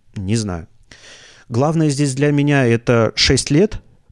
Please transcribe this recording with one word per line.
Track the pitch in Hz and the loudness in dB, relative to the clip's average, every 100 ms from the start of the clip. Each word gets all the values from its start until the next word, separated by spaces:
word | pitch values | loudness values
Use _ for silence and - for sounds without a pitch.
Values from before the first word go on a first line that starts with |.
| _ | _
не | 107 95 113 | -10 -4 -4
знаю. | 104 85 - _ - - - - - - - | -4 -8 -12 _ -20 -20 -20 -20 -20 -20 -8
Главное | 117 147 165 156 | -2 0 0 0
здесь | 139 147 | 0 -2
для | 131 147 | 0 0
меня | 143 143 143 123 | 2 2 2 2
это | 117 - 117 110 - | 0 2 0 0 0
шесть | - 135 - | 0 0 2
лет, | 143 220 - - _ _ | 2 0 -2 -14 _ _